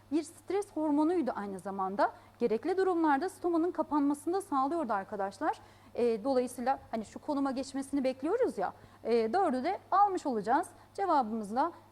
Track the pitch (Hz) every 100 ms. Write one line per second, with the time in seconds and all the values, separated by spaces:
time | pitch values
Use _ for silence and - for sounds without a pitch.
0 | - 302 294 - - 381 392 311 311 285
1 | 311 359 254 - 202 190 196 196 190 190
2 | 214 - - - 240 220 320 381 370 339
3 | 320 269 370 - 349 339 349 330 311 294
4 | 277 294 330 381 - 277 277 339 240 202
5 | 190 202 196 - 311 453 - - - -
6 | 240 226 262 254 247 - 240 269 - 226
7 | 208 247 - 277 277 262 262 269 269 277
8 | 262 262 302 480 403 208 180 - - -
9 | 226 233 220 240 359 254 294 415 - 381
10 | 403 370 294 220 196 285 - - - -
11 | 381 294 214 226 196 240 330 - -